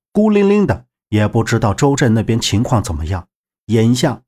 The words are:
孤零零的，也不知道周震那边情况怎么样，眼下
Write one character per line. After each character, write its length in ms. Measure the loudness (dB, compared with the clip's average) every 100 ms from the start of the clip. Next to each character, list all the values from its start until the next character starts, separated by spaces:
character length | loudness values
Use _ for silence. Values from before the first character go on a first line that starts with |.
| _
孤 160 | -2 2
零 180 | 2 2
零 200 | 2 0
的， 180 | -2 -8 _ _
也 200 | -2 0
不 160 | 0
知 140 | 0 0
道 160 | 0
周 220 | 0 0 2
震 180 | 2
那 80 | 0
边 180 | 0 -2
情 220 | -2 -2
况 220 | 0 -2
怎 100 | -2
么 140 | -6 -6
样， 200 | -8 -10 _ _ _ -2
眼 300 | 0 2 2
下 260 | -2 -4